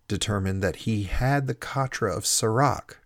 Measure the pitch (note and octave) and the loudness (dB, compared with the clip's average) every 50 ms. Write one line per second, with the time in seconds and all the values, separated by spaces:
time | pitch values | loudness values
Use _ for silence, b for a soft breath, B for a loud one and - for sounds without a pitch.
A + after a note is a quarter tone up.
0 | _ _ G#2 F#2+ - - G#2 G2+ F#2+ F#2+ F#2+ G2 G2 F#2 D#2 - - A2+ A2 G#2 | _ _ -2 -2 0 0 0 0 0 0 0 0 0 -2 -2 -2 -2 -2 -2 -2
1 | G#2 F#2 - - B2+ B2+ C#3 C#3+ C#3 B2+ A#2+ - - - - C#3 C3+ B2+ - - | -2 0 0 2 2 2 2 2 0 -2 -4 -6 -6 -6 -2 -2 -2 -2 -2 -2
2 | - G2+ E2+ G#2 G#2 - - - - A2 A2 A#2+ C#3+ C3+ G#2 - - - - - | -2 -2 -2 -2 -2 0 0 2 2 2 4 4 4 4 2 0 -4 -12 -20 -20
3 | _ | _